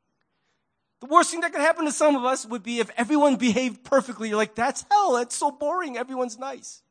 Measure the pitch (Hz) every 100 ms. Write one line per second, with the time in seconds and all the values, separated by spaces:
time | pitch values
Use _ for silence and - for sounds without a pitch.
0 | _ _ _ _ _ _ _ _ _ _
1 | 254 339 - 330 339 302 311 330 302 -
2 | 302 277 247 262 214 233 190 233 208 -
3 | 233 302 285 220 247 220 254 - - 269
4 | - 208 220 208 214 220 254 - - 415
5 | 381 240 240 - 294 - 294 359 311 240
6 | 254 254 247 220 269 269 - - _